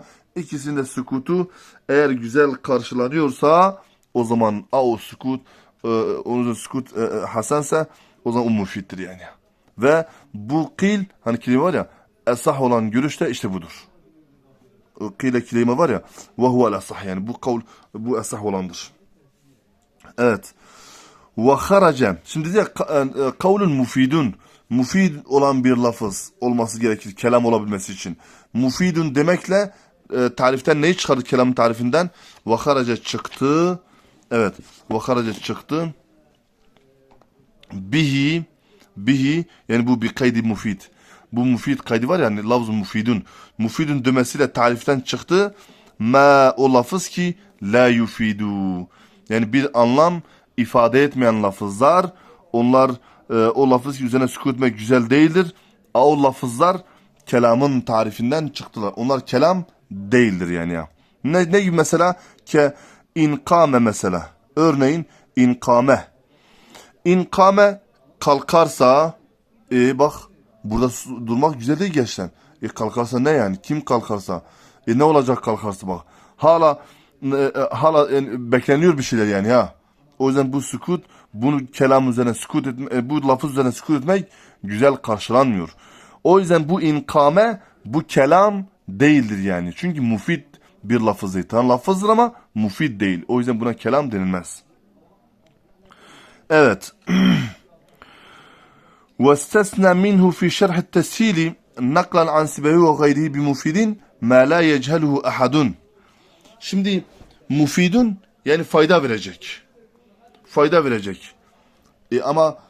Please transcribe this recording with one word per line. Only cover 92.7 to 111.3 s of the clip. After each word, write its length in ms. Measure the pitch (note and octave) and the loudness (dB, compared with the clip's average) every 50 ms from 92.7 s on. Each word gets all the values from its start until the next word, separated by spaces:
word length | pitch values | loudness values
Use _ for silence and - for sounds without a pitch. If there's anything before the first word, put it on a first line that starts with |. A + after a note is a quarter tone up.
| - - D#3+ C#3 G#2+ G2 | -2 -2 -4 -4 -2 -2
değil. 240 | G#2 F#2+ F#2 E2+ E2 - | -2 -2 -2 -2 -4 -2
O 100 | A#2+ B2 | -2 -2
yüzden 220 | A#2+ B2+ A#2+ G#2+ | 0 -2 -2 -2
buna 140 | A#2 A#2+ A2 | -2 -4 -4
kelam 380 | - - A2+ B2+ D3 D3 C3 | -4 -2 0 0 0 0 -2
denilmez. 500 | G#2+ G2 F#2 F#2 F#2 F2 E2+ - - - _ _ _ _ _ _ _ _ _ _ _ _ _ _ _ _ _ _ _ _ _ _ _ _ _ _ - _ _ - - - - - _ _ _ - | -2 -2 -2 -2 -4 -4 -6 -12 -18 -20 _ _ _ _ _ _ _ _ _ _ _ _ _ _ _ _ _ _ _ _ _ _ _ _ _ _ -20 _ _ -20 -20 -20 -20 -20 _ _ _ 2
Evet. 420 | D#3+ D#3 D3 A#2+ G2 F#2+ - - - _ - - | 4 6 6 6 4 0 -6 -16 -20 _ -4 0
<clears throat> 500 | F3+ F#3 F#3+ F#3 F3 D3 B2+ A2 - _ _ _ _ _ _ _ _ - - _ - - - - - - - _ _ _ _ _ _ _ _ _ _ _ _ _ _ - A#2+ | 2 2 4 4 2 2 -2 -6 -10 _ _ _ _ _ _ _ _ -20 -20 _ -20 -20 -20 -20 -20 -20 -20 _ _ _ _ _ _ _ _ _ _ _ _ _ _ 2 4
وَاسْتَثْنَى 640 | C#3+ C#3+ C#3+ - - - G#3+ G3+ G3 - G3 F#3+ F#3 F3+ F3+ G3 | 4 4 4 0 0 0 0 0 0 0 2 4 4 4 4 2
مِنْهُ 260 | G#3 G3+ F#3 F#3 F3+ E3 - | 4 4 4 4 4 2 2
فِي 120 | F#3+ E3+ - - | -2 -2 0 2
شَرْحِ 180 | G3+ F#3+ E3 F3+ F3+ | 0 2 0 -2 -2
التَّسْهِيلِ 540 | - - F3 D#3 - - - A3+ A3 F#3 D#3+ E3 E3 E3+ _ _ _ - B2 B2 B2+ D3+ | -2 0 -2 -2 -2 -2 -2 0 0 2 0 0 -2 -4 _ _ _ -10 -4 -2 0 0
نَقْلًا 280 | F3 F3 - - E3+ E3 D#3+ D3+ | 0 0 0 2 0 2 2 2
عَنْ 100 | D#3 D#3 D3 - | 0 0 -2 -4
سِبَوِيهِ 260 | D3 C#3+ D3+ E3 F3 E3+ D#3+ | -2 0 2 4 4 4 4
وَغَيْرِهِ 380 | D3 C3+ D3+ D3+ C#3 D3 D#3 D3+ C3+ | 4 4 2 2 2 2 -2 -2 -2
بِمُفِيدٍ 440 | C#3+ D3 C#3+ C#3 - - D#3 D#3 G#3 A3+ G#3+ G#3+ - _ _ _ - A#2 A#2+ | -2 -2 -2 -2 -2 -4 -2 0 0 0 -2 -2 -6 _ _ _ -4 0 2
مَا 100 | B2+ B2+ C3 C#3+ | 4 4 4 4
لَا 80 | E3 E3+ E3+ D#3 | 4 2 2 2
يَجْهَلُهُ 500 | D3 C3+ A#2+ C3+ D#3+ E3 D#3 C#3+ C#3 C3 | 2 0 0 -2 -2 0 0 0 0 -2
أَحَدٌ. 500 | - B2+ A2+ B2+ B2+ B2 C3+ D#3 C#3+ G#2+ - - _ _ _ _ _ _ _ _ _ _ _ _ _ - _ - | -2 -4 -2 -2 0 0 2 2 0 0 -2 -8 _ _ _ _ _ _ _ _ _ _ _ _ _ -20 _ -18
Şimdi 440 | - - F#3+ G3 F#3+ G#3 G3 F3+ - _ _ - - _ _ _ _ - | -10 -6 -4 -2 -2 -2 -2 -4 -6 _ _ -20 -20 _ _ _ _ -4
mufidun 680 | C3 D3 D3 C#3+ - F3+ F3+ F3+ F#3 B3 B3 A3 F#3+ - _ _ _ _ - | 0 0 0 0 2 0 2 2 2 2 2 2 -2 -6 _ _ _ _ -2
yani 200 | C3+ D3+ E3+ D#3+ | 0 0 0 0
fayda 380 | - - D#3 D#3 D#3+ F3+ E3 | 0 2 2 4 4 4 2
verecek. 600 | C#3 B2 A2+ G2+ F#2 F#2+ F2+ - - - - - _ _ _ _ _ _ _ _ _ _ _ _ _ _ _ _ _ | 2 0 -4 -4 -6 -10 -16 -16 -16 -18 -18 -18 _ _ _ _ _ _ _ _ _ _ _ _ _ _ _ _ _
Fayda 400 | _ - D3+ D3 D#3 E3+ E3 D3 | _ 0 0 2 4 4 2 2
verecek. 500 | C3+ A#2 G#2+ G2 G2 F#2 - - - | 0 -2 -4 -6 -8 -12 -14 -16 -20